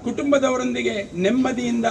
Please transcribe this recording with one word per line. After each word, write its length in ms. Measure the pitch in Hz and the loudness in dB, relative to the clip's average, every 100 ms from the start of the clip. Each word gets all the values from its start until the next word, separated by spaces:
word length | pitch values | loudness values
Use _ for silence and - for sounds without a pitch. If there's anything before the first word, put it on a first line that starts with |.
ಕುಟುಂಬದವರೊಂದಿಗೆ 1160 | 240 - 285 285 262 254 254 247 240 220 196 170 | -6 -4 2 2 2 0 -2 -2 -2 -2 -6 -2
ನೆಮ್ಮದಿಯಿಂದ 640 | 190 247 262 247 247 233 226 | 0 2 2 0 -2 0 0